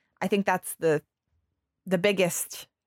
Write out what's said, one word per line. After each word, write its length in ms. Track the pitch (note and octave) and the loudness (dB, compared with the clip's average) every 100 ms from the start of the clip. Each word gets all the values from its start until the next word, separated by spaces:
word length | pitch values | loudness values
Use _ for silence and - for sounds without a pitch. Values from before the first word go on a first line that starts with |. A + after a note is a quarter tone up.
| _ _ | _ _
I 60 | F#3 | -2
think 180 | G#3 G3 | 0 0
that's 300 | F#3 - - | -2 -4 -2
the, 220 | D#3+ D3+ - _ _ _ _ _ _ _ - | 0 0 -2 _ _ _ _ _ _ _ -4
the 120 | F#3 | 0
biggest 720 | G3+ G3 F3 - - - - _ | 2 2 2 0 -8 -12 -18 _